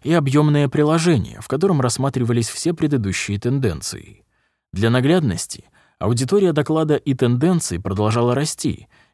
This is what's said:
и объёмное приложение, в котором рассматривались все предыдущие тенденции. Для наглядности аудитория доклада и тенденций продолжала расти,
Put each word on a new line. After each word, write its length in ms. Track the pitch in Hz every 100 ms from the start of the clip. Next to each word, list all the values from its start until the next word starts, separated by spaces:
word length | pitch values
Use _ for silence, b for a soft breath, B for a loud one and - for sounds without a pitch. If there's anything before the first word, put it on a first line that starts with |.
и 100 | -
объёмное 540 | 170 135 143 151 147 143
приложение, 720 | 156 147 160 170 143 - -
в 60 | -
котором 320 | 131 196 156
рассматривались 720 | 127 120 135 131 117 120 113
все 240 | - 165
предыдущие 680 | 170 151 139 98 90 - 101
тенденции. 840 | 120 139 120 76 - - - - _ _ _ _ _
Для 160 | 92 113
наглядности 760 | 123 135 180 139 85 - - - b b b
аудитория 540 | 101 120 131 202 185
доклада 420 | 151 139 160 156 147
и 180 | -
тенденций 680 | 131 123 123 160 175 - 87
продолжала 540 | 98 95 107 117 120
расти, 540 | 123 156 - 143 - - b b